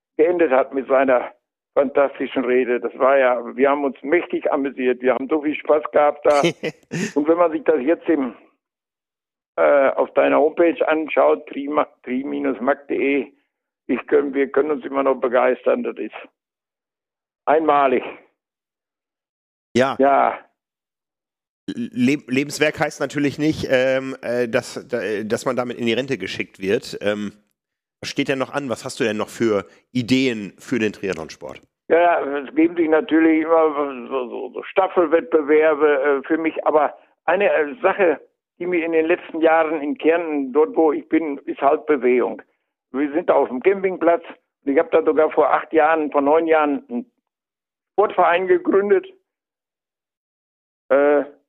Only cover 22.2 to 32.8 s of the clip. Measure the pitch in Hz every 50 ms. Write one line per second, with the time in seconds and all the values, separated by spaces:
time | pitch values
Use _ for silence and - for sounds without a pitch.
22.2 | - - 127 131 147 147 147 - 147 156 151 - 160 151 - - 151 135 - 147
23.2 | 143 143 127 - 147 156 151 - - - 135 127 127 131 131 135 135 135 135 -
24.2 | - 110 120 123 123 117 113 123 120 - - 120 92 - - 120 92 101 107 98
25.2 | 110 107 117 117 - 139 123 120 123 123 120 - 120 117 113 110 135 - 135 98
26.2 | 95 92 - - 104 - _ - 95 92 104 127 - - - - - 101 104 104
27.2 | 104 98 - _ _ _ _ _ _ _ _ _ _ _ _ _ - - - -
28.2 | 143 127 139 135 131 113 - 143 143 131 110 - - 131 - - 123 113 104 107
29.2 | 104 - - - 117 113 107 98 95 - _ _ _ _ _ 127 120 98 127 131
30.2 | 131 131 117 110 101 92 - _ - - 131 117 110 107 95 - - 95 90 82
31.2 | 80 71 - - - 67 65 - _ _ _ _ _ _ - 165 175 175 170 147
32.2 | 147 135 143 143 139 123 123 147 160 170 175 165